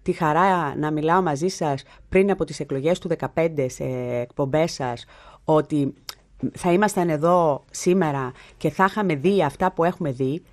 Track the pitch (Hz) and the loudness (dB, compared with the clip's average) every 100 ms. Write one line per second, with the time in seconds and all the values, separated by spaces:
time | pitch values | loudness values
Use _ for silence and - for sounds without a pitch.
0 | - 175 160 151 190 180 151 - 151 156 | -6 0 2 4 4 2 0 -4 -4 -2
1 | 156 180 180 143 180 - 156 139 - - | 2 2 2 -2 -4 -2 -4 -4 -8 -20
2 | - 185 196 190 160 147 143 135 147 180 | 0 2 4 2 -4 -6 -6 -2 0 -2
3 | 185 165 131 - 165 156 131 - 139 127 | -2 -4 -4 0 0 0 -4 -4 -6 -6
4 | 123 120 120 - 139 151 165 - 127 120 | -4 -4 -6 -4 -2 0 0 -2 -6 -6
5 | - - - - - 156 147 151 139 - | -12 -20 -20 -12 2 2 2 -2 -2 -4
6 | - - _ - 131 - 185 175 208 196 | -18 -20 _ -8 -8 -4 0 2 2 0
7 | 175 151 165 180 165 135 - - - 185 | -2 0 2 4 4 0 -6 -4 0 2
8 | 160 139 131 131 - - 226 - 190 214 | 2 -2 -6 -10 -20 -6 -4 2 2 2
9 | 196 147 156 196 147 - 185 170 165 180 | -2 0 2 2 0 0 -4 0 -2 0
10 | 160 123 131 156 - | -6 -2 -4 -4 -10